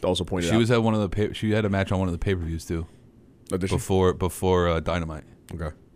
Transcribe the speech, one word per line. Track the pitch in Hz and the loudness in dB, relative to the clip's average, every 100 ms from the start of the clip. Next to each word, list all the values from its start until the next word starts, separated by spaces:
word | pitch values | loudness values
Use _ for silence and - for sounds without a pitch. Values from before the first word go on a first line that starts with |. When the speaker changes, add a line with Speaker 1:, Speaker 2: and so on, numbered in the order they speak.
Speaker 1:
also | 92 90 | -2 0
pointed | 85 92 85 | -2 -2 2
Speaker 2:
She | 113 | 2
Speaker 1:
out. | |
Speaker 2:
was | 117 | 4
at | 120 | 4
one | 113 | 2
of | 110 | 2
the | 101 | 0
pay, | 95 107 | -2 -2
she | - 107 | -2 0
had | 107 104 | 0 2
a | |
match | 98 95 | 0 0
on | 95 | 0
one | 92 | -2
of | |
the | 85 | -2
pay-per-views, | - 92 82 82 - | -2 -2 -2 -6 -4
too. | 82 82 - - - - - - | -6 -6 -14 -20 -20 -20 -20 -8
Speaker 1:
Oh, | 92 | -4
did | 95 | -2
she? | 90 | -2
Speaker 2:
Before, | - 95 92 | 2 4 4
before, | 85 90 - 92 92 87 | 2 -2 -2 2 4 4
uh, | 82 | 0
Dynamite. | 80 85 80 78 - - - | 0 -2 -4 -8 -14 -20 -14
Speaker 1:
Okay. | 87 80 - - | -10 -8 -10 -20